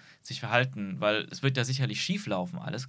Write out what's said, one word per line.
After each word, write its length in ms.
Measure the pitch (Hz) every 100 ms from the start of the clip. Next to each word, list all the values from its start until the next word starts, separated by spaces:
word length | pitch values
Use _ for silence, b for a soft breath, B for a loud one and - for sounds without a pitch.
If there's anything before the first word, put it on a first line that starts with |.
| B B
sich 200 | - 131
verhalten, 560 | 110 120 131 120 98 92
weil 300 | 104 107 -
es 140 | -
wird 120 | 135 131
ja 60 |
sicherlich 400 | 123 131 120 104
schief 240 | - 202 -
laufen, 320 | 95 90 -
alles. 300 | - 117